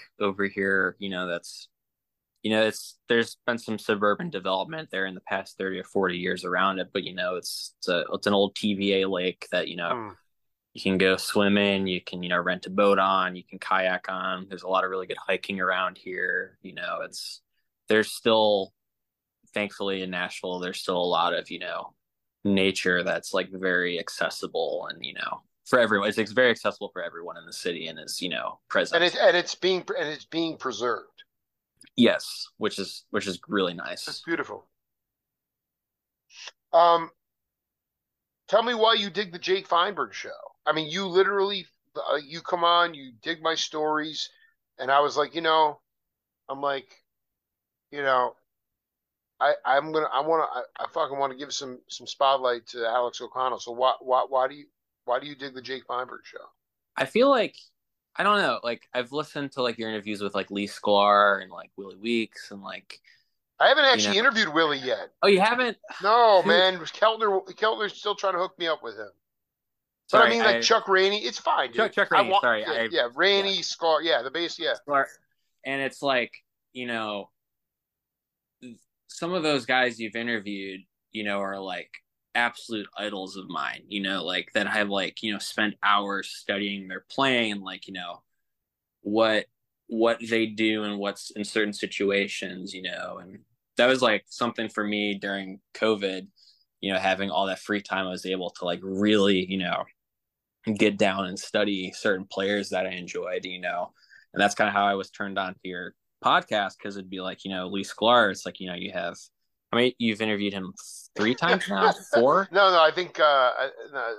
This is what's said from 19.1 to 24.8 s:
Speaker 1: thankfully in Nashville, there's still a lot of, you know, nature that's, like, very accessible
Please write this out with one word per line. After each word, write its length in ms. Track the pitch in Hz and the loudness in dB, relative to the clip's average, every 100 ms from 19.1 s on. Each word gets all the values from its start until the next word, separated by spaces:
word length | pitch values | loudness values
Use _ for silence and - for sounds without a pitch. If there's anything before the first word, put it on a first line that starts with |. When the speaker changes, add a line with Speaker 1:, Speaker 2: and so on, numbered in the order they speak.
| _ _ _ _ | _ _ _ _
Speaker 1:
thankfully 480 | - 104 - 101 95 | -6 -6 -6 -6 -4
in 80 | 92 | -6
Nashville, 480 | 90 90 - 92 90 | -6 -6 -8 -8 -6
there's 220 | 90 92 | -6 -8
still 180 | - 90 | -4 -2
a 40 | |
lot 300 | 87 85 87 | 0 2 2
of, 160 | 85 82 | 0 -6
you 80 | 87 | -10
know, 340 | 87 82 - _ _ _ _ _ | -8 -8 -10 _ _ _ _ _
nature 600 | 101 98 95 92 92 90 | 0 2 2 2 0 0
that's, 280 | 90 85 - | 0 -4 -4
like, 180 | 95 92 | -4 -4
very 480 | 95 92 90 90 87 | -4 -2 0 0 -4
accessible 880 | 85 - 80 - - 82 80 73 | -6 -4 -4 -4 -6 -4 -4 -4